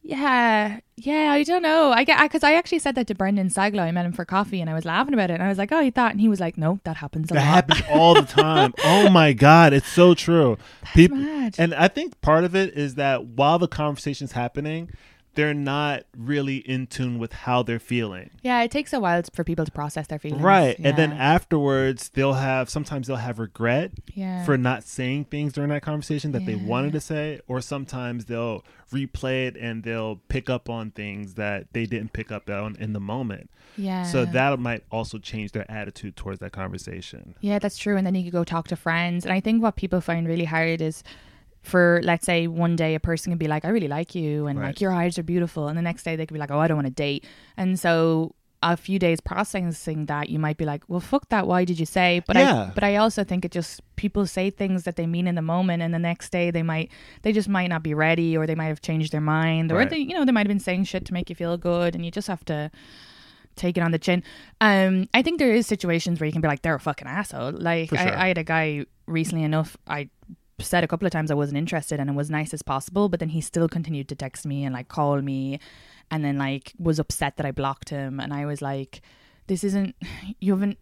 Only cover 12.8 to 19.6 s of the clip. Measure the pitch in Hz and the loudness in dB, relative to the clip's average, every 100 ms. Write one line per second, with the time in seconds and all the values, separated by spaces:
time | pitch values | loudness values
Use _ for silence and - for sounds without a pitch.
12.8 | 143 131 139 131 123 117 139 170 170 - | -4 -2 0 0 -4 0 2 4 0 -2
13.8 | 151 139 - 139 139 123 120 - 151 160 | -4 -4 -6 -6 -8 -6 -6 -6 -6 -8
14.8 | 170 - - _ _ - 151 147 139 143 | -10 -16 -20 _ _ -2 -2 0 -2 -2
15.8 | 147 139 - 131 117 147 139 135 - 131 | -2 -4 -8 -14 -4 -4 -2 -6 -4 -6
16.8 | 127 - 127 120 113 - - 123 117 117 | -6 -6 -4 -4 -8 -8 -2 0 0 -4
17.8 | - 120 110 90 - - 254 247 233 285 | -2 -2 -2 -6 -14 -10 -2 0 0 -2
18.8 | 302 277 190 170 170 - 170 165 | -4 -2 0 0 -2 -6 -4 -2